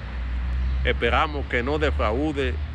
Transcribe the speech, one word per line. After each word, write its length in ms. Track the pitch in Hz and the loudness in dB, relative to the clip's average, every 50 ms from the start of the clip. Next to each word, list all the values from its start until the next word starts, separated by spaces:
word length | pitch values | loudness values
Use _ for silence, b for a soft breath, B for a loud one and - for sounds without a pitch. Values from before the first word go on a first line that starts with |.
| - - - - - - - - - - - - - - - - - | -8 -8 -6 -6 -4 -2 -2 -2 -2 -2 0 0 0 0 0 2 2
esperamos 600 | 127 - - 120 117 120 135 156 156 147 139 127 | 2 2 2 2 2 4 4 2 2 0 -4 -4
que 180 | - 139 120 117 | -2 -2 0 0
no 160 | 139 151 156 | 0 0 2
defraude 760 | 156 139 123 - 123 107 110 135 151 160 143 139 135 127 - - - - - | 2 2 2 2 2 2 2 0 0 0 0 0 -2 -2 -2 -4 -4 -6 -8